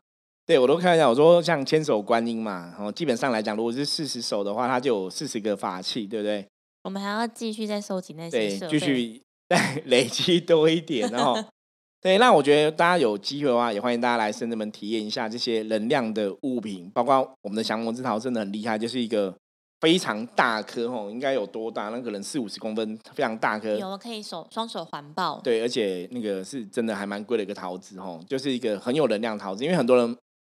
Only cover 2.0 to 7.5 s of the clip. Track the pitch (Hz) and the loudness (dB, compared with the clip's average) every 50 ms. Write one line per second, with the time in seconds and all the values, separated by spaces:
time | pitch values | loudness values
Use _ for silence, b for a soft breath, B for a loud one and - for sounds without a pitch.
2 | 101 104 117 117 117 117 113 113 110 107 95 90 87 87 85 - 104 104 104 - | 2 2 2 2 2 0 -4 -4 -4 -4 -6 -6 -10 -12 -12 -8 -8 -8 -6 -4
3 | 170 151 147 - 147 135 117 110 104 113 104 107 117 117 117 135 147 143 - - | 0 0 0 0 0 0 0 0 0 -2 -2 -2 -2 -2 -2 -2 -4 -4 -4 -4
4 | 156 127 127 123 113 - 127 104 101 101 104 117 127 120 131 127 123 131 117 98 | -4 -6 -8 -8 -6 -4 -2 -2 -2 -2 -2 -2 -2 0 0 0 0 0 0 0
5 | 92 90 - - - - - 113 101 107 101 95 - 101 92 92 95 - - 127 | -2 -4 -6 -8 -8 -6 -6 -4 -2 -2 -2 -2 -2 -6 -6 -4 -6 -6 -6 -6
6 | 104 98 113 107 104 104 104 101 98 _ _ _ _ _ _ _ - 196 190 196 | -6 -6 -6 -4 -2 -2 -4 -4 -6 _ _ _ _ _ _ _ -12 -10 -8 -6
7 | 196 202 208 220 233 226 233 - 233 220 | -6 -4 -4 -4 -4 -4 -6 -8 -8 -8